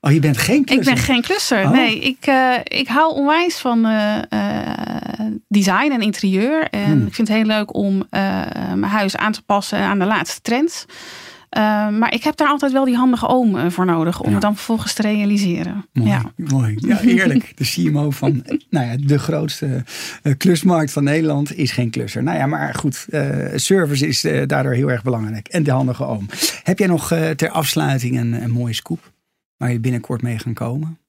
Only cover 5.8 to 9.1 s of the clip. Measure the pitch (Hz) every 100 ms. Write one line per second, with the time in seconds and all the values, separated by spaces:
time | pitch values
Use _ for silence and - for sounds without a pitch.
5.8 | 294 254 214 190 196 190 233 311 311 208
6.8 | 202 - 151 - 214 214 220 214 214 -
7.8 | 202 196 - - 196 190 - - 190 185
8.8 | 202 214 196